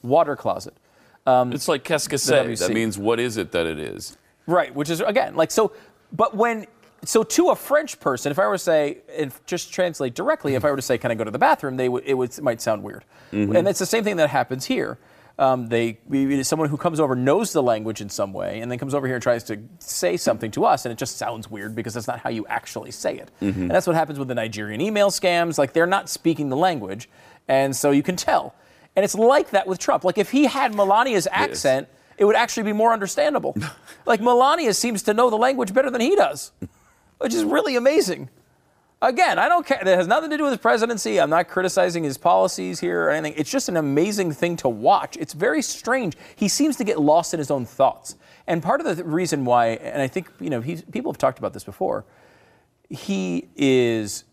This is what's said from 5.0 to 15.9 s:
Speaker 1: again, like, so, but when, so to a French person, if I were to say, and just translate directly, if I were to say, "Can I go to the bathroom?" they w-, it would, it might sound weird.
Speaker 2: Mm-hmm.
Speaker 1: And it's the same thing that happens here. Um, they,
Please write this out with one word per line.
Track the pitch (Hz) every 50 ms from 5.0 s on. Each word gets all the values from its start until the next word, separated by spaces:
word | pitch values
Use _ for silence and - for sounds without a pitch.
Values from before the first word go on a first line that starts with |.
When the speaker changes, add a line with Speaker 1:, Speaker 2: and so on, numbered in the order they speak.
Speaker 1:
again, | 214 220 202 254 - - -
like, | 160 160 -
so, | - - 220 190 - - - - _ _ _ _
but | - 156 220 - 220
when, | 196 226 233 226 220 202 - _ _ _ _ _ _ -
so | - - 220
to | 220 - - - 349 -
a | -
French | - - - 269 302 320 247 - _
person, | - 156 127 117 - 143
if | 147 160
I | 202
were | 208 202
to | 175
say, | - 175 160 156 147 147 - - _ - - 151
and | 151 135 - - _
just | - 180 165 - -
translate | - - 180 175 156 - 139 131 117
directly, | - 185 277 311 - - 147 135
if | 123 -
I | 147
were | 139
to | 135
say, | 123 - 127 117
"Can | - 120
I | 117
go | 107 107
to | 110
the | 104 123
bathroom?" | 254 302 - - - 139 127
they | 131 127
w-, | 123 123 120 -
it | 139 139
would, | 127 127 120
it | - - 147
might | 131 113 113
sound | - 117 110 101 98
weird. | - - - _ _ _ - - -
Speaker 2:
Mm-hmm. | - 104 104 101 110
Speaker 1:
And | 180 170
it's | 196 190 -
the | 190
same | - - 226 208
thing | 214 202 165
that | 156 143
happens | 143 135 123 - 131 131 -
here. | - 262 214 131 107 - _ _ _ _ - _ - _
Um, | - 139 131 131 127 120 113
they, | 117 117 117 117